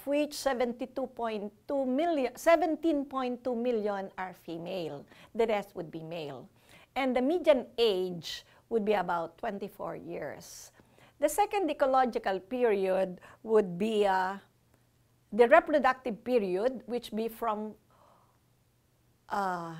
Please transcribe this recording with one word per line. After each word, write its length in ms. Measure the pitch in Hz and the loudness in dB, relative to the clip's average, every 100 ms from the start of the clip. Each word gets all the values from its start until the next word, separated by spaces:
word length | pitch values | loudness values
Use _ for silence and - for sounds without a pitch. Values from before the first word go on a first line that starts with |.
| 269 | -2
which 260 | 285 294 | 0 0
seventy-two 760 | 294 269 247 247 233 254 - 254 | -2 -2 0 -2 -2 -6 -6 -6
point 440 | 254 233 214 208 - - | -4 -4 -4 -8 -12 -4
two 180 | 285 | -2
million, 520 | 262 262 339 311 240 - | 0 0 2 0 -2 0
seventeen 680 | 320 330 339 302 330 294 | 4 4 4 0 0 0
point 380 | 277 262 254 247 | -2 -4 -4 -4
two 140 | 254 233 | -4 -2
million 520 | 247 233 208 202 190 - | 0 0 -2 -4 -6 -8
are 200 | 185 175 | -10 -12
female. 600 | - 165 170 190 156 143 - - - | -12 -10 -8 -6 -8 -10 -14 -20 -14
The 120 | 214 226 | -2 0
rest 280 | 208 - | 0 -4
would 160 | - 160 | -10 -10
be 140 | 160 | -10
male. 440 | 160 170 147 131 160 _ _ - - | -10 -10 -10 -12 -16 _ _ -20 -10
And 220 | 262 262 254 | -4 0 0
the 60 | |
median 440 | 254 349 311 269 - - | 2 2 4 2 2 2
age 720 | 233 185 185 175 - - - - _ | 2 2 -2 -6 -10 -12 -14 -20 _
would 140 | 226 | -2
be 100 | 202 | 0
about 420 | 202 175 175 165 - | 0 0 -2 -4 -8
twenty-four 580 | 233 202 202 - 170 165 | -8 -8 -10 -10 -10 -10
years. 720 | 165 175 170 160 175 - - - _ _ - _ | -10 -10 -10 -12 -16 -20 -20 -20 _ _ -20 _
The 100 | 294 | -2
second 420 | 302 415 415 320 | 2 0 2 -2
ecological 680 | 294 277 262 254 226 - 190 | 2 2 4 2 0 -2 -4
period 800 | - 254 240 202 190 190 190 180 - - | -4 0 2 2 2 2 0 -4 -16 -16
would 360 | 220 220 196 175 | 2 2 4 -2
be, 280 | 214 214 202 | 0 2 2
uh, 320 | 185 185 196 - _ _ _ _ _ _ _ _ | 2 0 -6 -14 _ _ _ _ _ _ _ _
the 160 | 208 240 | 6 8
reproductive 720 | 320 339 294 254 254 254 196 | 10 8 4 4 0 -6 -8
period, 600 | - 247 196 180 240 254 - | 0 0 2 0 0 -2 -6
which 240 | 240 - | -8 -6
be 160 | 214 226 | -6 -6
from, 480 | 226 233 214 214 208 _ _ _ _ _ _ _ _ _ _ _ _ _ _ - | -4 -4 -4 -6 -14 _ _ _ _ _ _ _ _ _ _ _ _ _ _ -6
uh, 460 | 202 190 175 170 165 | -2 -2 -4 -8 -12